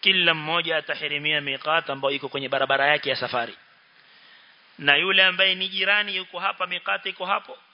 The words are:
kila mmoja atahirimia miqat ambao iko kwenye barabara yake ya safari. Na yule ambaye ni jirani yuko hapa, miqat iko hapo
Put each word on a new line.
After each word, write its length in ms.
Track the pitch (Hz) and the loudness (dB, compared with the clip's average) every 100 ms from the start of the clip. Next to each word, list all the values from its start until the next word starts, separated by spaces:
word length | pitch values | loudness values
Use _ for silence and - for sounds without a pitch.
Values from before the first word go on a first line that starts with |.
kila 340 | 196 190 170 | 2 4 4
mmoja 420 | 160 151 165 165 160 | 2 0 -2 0 -2
atahirimia 640 | 151 143 151 147 151 151 | -4 -6 -6 -4 -2 -2
miqat 500 | 143 135 147 165 - | -2 -6 0 0 0
ambao 200 | 139 139 | -2 -2
iko 180 | 139 139 | -2 -4
kwenye 200 | 143 135 | -6 -2
barabara 380 | 135 135 135 139 | 0 2 4 4
yake 240 | 151 143 | 2 0
ya 60 | 123 | -2
safari. 400 | 123 123 117 98 - _ _ _ _ - - - - - _ - | -2 -2 -4 -8 -20 _ _ _ _ -20 -20 -20 -20 -20 _ -6
Na 180 | 143 143 | 2 4
yule 280 | 180 190 | 4 4
ambaye 300 | 190 180 190 | 4 4 0
ni 140 | 185 190 | 0 -4
jirani 480 | 190 190 208 208 190 | -4 0 2 0 -6
yuko 220 | 185 175 | -8 -6
hapa, 280 | 190 202 180 | -4 -4 -4
miqat 400 | 180 190 196 190 | -4 -4 -4 -4
iko 200 | 185 185 | -8 -4
hapo 320 | 208 - 254 _ | -4 -4 -20 _